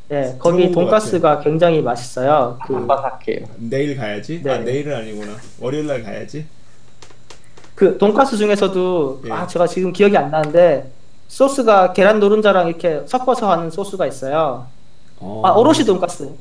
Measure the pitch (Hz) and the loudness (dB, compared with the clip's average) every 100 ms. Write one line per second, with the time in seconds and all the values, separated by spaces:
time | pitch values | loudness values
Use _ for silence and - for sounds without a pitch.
0 | - 147 127 123 170 175 180 170 185 214 | -6 -4 -4 0 2 4 4 2 4 2
1 | 214 180 156 147 151 160 170 156 131 123 | 2 2 2 2 2 4 4 4 0 -4
2 | - - 131 151 120 123 - 127 123 139 | -6 -2 2 2 2 -2 -6 -4 0 0
3 | 135 - - - 117 - 113 135 147 135 | -2 -8 -6 -6 -8 -10 -6 -4 -2 -4
4 | 107 104 - 165 135 123 117 139 147 127 | -6 -8 -8 -6 -4 -2 -2 -4 -4 -6
5 | 110 104 104 110 - - 120 151 151 131 | -8 -10 -10 -12 -14 -8 -6 -4 -4 -4
6 | 107 107 - 147 156 - - - - - | -6 -10 -10 -10 -12 -14 -16 -16 -14 -14
7 | - - - - - - - - 185 - | -14 -14 -14 -16 -16 -16 -12 2 2 4
8 | 202 214 269 208 208 202 190 190 185 180 | 2 4 2 2 0 2 0 0 0 0
9 | 139 131 117 156 180 170 170 185 185 175 | -2 -4 -8 -6 -4 0 0 0 -2 4
10 | 202 196 143 156 151 165 175 131 - - | 4 4 2 0 2 6 6 4 -2 -14
11 | - - - - 269 277 226 196 185 185 | -14 -14 -10 2 2 4 4 6 6 4
12 | 190 214 202 214 208 190 170 170 175 151 | 4 6 4 4 4 4 2 0 -2 -2
13 | - 254 262 240 208 170 165 196 196 190 | -2 -2 0 0 2 2 0 -6 -6 -2
14 | 147 - 135 151 151 123 127 - - - | -4 -4 -4 0 0 -4 -10 -14 -16 -16
15 | - - 185 - 190 196 269 311 220 185 | -14 -14 -10 -2 2 6 6 4 4 2
16 | 175 - 139 - | 0 -6 -12 -12